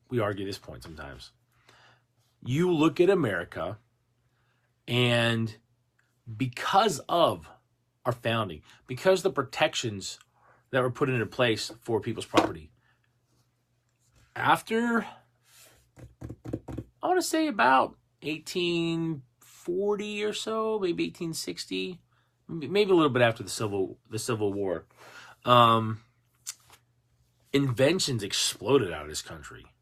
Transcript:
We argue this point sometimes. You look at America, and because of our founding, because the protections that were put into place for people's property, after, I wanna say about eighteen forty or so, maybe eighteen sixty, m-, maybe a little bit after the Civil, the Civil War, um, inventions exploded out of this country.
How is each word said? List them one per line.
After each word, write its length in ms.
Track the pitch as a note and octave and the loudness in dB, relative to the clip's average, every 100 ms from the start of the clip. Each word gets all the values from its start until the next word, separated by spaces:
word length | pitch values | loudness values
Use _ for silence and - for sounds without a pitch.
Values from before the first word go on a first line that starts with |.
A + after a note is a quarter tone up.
| - | -6
We 120 | B2 | -2
argue 260 | G#2 G2 G2 | -2 -2 -6
this 120 | F#2+ | -10
point 260 | - C#2 | -12 -16
sometimes. 480 | E2+ D2+ C#2 C2 - _ _ _ _ _ - _ _ _ _ _ | -16 -14 -14 -16 -20 _ _ _ _ _ -20 _ _ _ _ _
You 280 | A#2 C#3 F3+ | -4 0 2
look 280 | D#3+ D#3+ E3 | 4 4 6
at 100 | F3 | 6
America, 680 | F#3+ B2 F2 F2 - E2+ G#2+ _ _ _ _ _ _ _ _ _ _ - | 6 2 0 -4 -6 -8 -8 _ _ _ _ _ _ _ _ _ _ -4
and 680 | B2 B2 A#2+ A#2 A2+ A2+ - _ _ _ _ _ _ - G#2+ | 0 2 4 2 0 -2 -6 _ _ _ _ _ _ -14 -6
because 640 | C3 - - G3 A3 C3+ - | -6 -4 0 2 2 0 -2
of 420 | E3+ D3 F2+ - - _ _ _ _ | 2 2 0 -8 -20 _ _ _ _
our 80 | B2+ | -6
founding, 500 | A#2+ A2+ A2+ G2+ D#2 - - - | -4 -2 -2 -4 -8 -16 -20 -14
because 360 | B2+ F#3+ F#3+ | -2 2 2
the 80 | F#3+ | 2
protections 920 | - B2+ - D#3 - A#2 G2+ - - _ _ _ _ _ | -2 -4 0 0 0 -6 -6 -10 -14 _ _ _ _ _
that 100 | C3+ | 0
were 100 | B2+ | 0
put 180 | - C#3+ | 0 0
into 180 | B2 G2 | 0 -2
place 460 | - B2 G#2+ - - | 0 0 0 -4 -10
for 200 | - A2 | -4 -2
people's 240 | A#2 G#2+ | -2 -8
property, 460 | - G#2+ - E2 D2+ _ _ _ _ _ _ _ _ _ _ _ _ _ _ _ _ - | -2 0 0 -2 -16 _ _ _ _ _ _ _ _ _ _ _ _ _ _ _ _ -2
after, 680 | C3 E3 - A3+ A#3+ A#3 - - _ _ _ - - _ _ - - - - - - - - - - _ | 2 2 2 0 2 0 -2 -10 _ _ _ -20 -20 _ _ -20 -20 -18 -16 -16 -10 -10 -10 -12 -12 _
I 40 | D#4+ | -2
wanna 140 | F#4 | 0
say 280 | - D#4+ D#4 | 0 0 0
about 480 | G#3+ A#3+ C4 A3+ - _ _ | 2 4 4 2 -4 _ _
eighteen 1000 | C#3+ D#3 - F#3 F3 E3+ E3+ E3 E3 C#3+ - _ | -10 -8 -6 -4 0 0 0 0 -2 -4 -10 _
forty 840 | - - - F3+ G3+ G3+ G#3 G#3 | -20 -14 -6 -2 0 -2 -4 -4
or 100 | G#3 | -4
so, 460 | G#3 A3 A3 A3 A3 | -4 -4 -4 -2 -2
maybe 280 | F#3 E3 E3 | -2 -2 -4
eighteen 280 | - E3+ | -6 -8
sixty, 640 | D#3+ - E3+ - F#3+ F#3+ F3 _ _ _ _ - | -6 -8 -8 -6 -6 -6 -10 _ _ _ _ -12
m-, 240 | E3 D3 | -10 -2
maybe 200 | G3 G3+ | 0 4
a 20 | |
little 160 | F3 D3 | 6 6
bit 120 | B2 | 6
after 200 | A#2+ A2 | 4 2
the 80 | F#2+ | -6
Civil, 480 | - A2 G2 F2+ - _ | -6 -4 -2 -4 -6 _
the 100 | A2 | -8
Civil 340 | - A2 G#2 | -4 -2 -2
War, 340 | G2 G2 E2 - _ - - - - | -2 -2 -4 -8 _ -20 -20 -20 -6
um, 560 | B2 B2 A#2 A2+ A2 A2 - _ _ _ - - _ - _ _ _ _ _ _ _ | 4 6 8 6 2 -6 -10 _ _ _ -16 -16 _ -20 _ _ _ _ _ _ _
inventions 720 | C#3 C#3 A#2+ C3+ F#3 - A#2 | 0 2 2 2 2 0 -4
exploded 680 | G2+ - - - G2+ C#3 F#2+ | -4 -2 -2 -2 2 2 2
out 100 | D2+ | -6
of 60 | D2 | -10
this 140 | D2+ | -10
country. 440 | - E2 - - - _ | -10 -14 -16 -20 -20 _